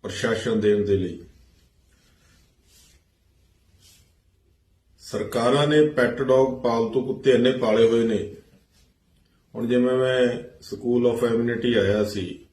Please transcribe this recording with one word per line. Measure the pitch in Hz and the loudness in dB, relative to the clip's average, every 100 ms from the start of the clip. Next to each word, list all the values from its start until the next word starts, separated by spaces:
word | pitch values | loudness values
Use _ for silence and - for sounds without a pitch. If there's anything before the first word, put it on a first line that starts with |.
ਪ੍ਰਸ਼ਾਸਨ | - - 117 110 120 107 | -12 -6 -4 -2 -2 0
ਦੇਣ | 104 104 | 2 2
ਦੇ | 101 98 | 2 0
ਲਈ। | 90 80 - _ _ _ _ _ _ _ _ _ _ _ _ _ _ _ _ _ _ _ _ _ _ _ _ _ _ _ _ _ _ _ _ _ _ _ _ _ | -2 -8 -18 _ _ _ _ _ _ _ _ _ _ _ _ _ _ _ _ _ _ _ _ _ _ _ _ _ _ _ _ _ _ _ _ _ _ _ _ _
ਸਰਕਾਰਾਂ | - 107 104 127 117 139 147 | -12 -8 -6 -2 0 2 2
ਨੇ | 151 151 | 4 2
ਪੈਟ | - 120 - | 2 -2 -2
ਡੌਗ, | 131 131 131 123 | 2 2 2 0
ਪਾਲਤੂ | 123 117 113 123 127 | -2 -2 0 -2 -4
ਕੁੱਤੇ | - 135 | -2 2
ਇੰਨੇ | 123 123 | 4 2
ਪਾਲੇ | 120 117 107 113 | 0 0 4 4
ਹੋਏ | 117 113 | 4 0
ਨੇ। | 104 85 - - _ _ _ _ _ _ _ _ _ _ | -2 -6 -14 -20 _ _ _ _ _ _ _ _ _ _
ਹੁਣ | 113 117 | -8 -2
ਜਿਵੇਂ | 123 123 127 | 2 2 2
ਮੈਂ | 131 127 123 120 | 0 2 0 0
school | - - - - 117 120 120 | -10 -20 -16 -8 -2 2 2
of | 117 120 | 2 0
amenity | 113 120 113 120 110 | 0 -2 -2 0 2
ਆਇਆ | 98 104 | 2 0
ਸੀ | 104 101 87 - - | -2 -4 -10 -12 -20